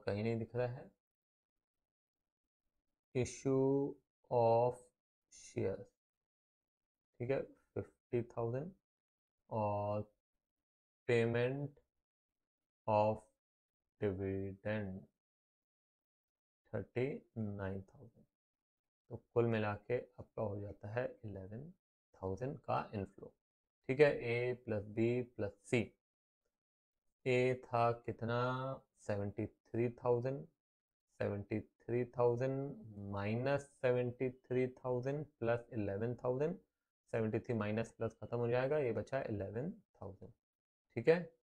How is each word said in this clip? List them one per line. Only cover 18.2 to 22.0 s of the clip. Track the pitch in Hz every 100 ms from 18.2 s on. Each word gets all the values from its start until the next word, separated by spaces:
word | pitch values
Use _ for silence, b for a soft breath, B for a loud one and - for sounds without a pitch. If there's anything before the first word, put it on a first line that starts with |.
| - _ _ _ _ _ _ _ _
तो | 117 _
कुल | 120 117
मिला | 113 107 101 -
के | 123
आपका | - - - -
हो | 107 101
जाता | 101 98 107
है | 117 127 -
इलेवन | 107 95 95 110 156 - _ _